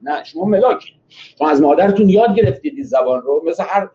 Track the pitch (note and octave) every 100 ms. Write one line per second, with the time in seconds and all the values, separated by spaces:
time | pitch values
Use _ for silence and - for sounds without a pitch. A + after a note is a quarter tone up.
0 | C3+ D3 - D#3+ G3+ G3+ B3+ - - _
1 | _ - - - D3+ C#3 C#3+ D#3 G3 G3+
2 | G3 G3+ A#3 F#3+ - - D3 C#3 C#3 C3
3 | B2+ B2+ C3 D3+ E3 F3 E3 G3 E3+